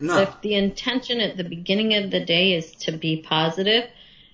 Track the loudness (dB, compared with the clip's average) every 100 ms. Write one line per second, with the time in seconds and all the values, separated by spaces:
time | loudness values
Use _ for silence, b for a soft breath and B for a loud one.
0 | 0 2 2 0 -2 0 0 -2 -2 -2
1 | -2 -2 -2 -4 -8 -6 -2 0 2 0
2 | 0 -2 2 2 4 2 -2 -8 -6 -4
3 | -2 -2 0 0 0 0 2 2 0 -10
4 | B B B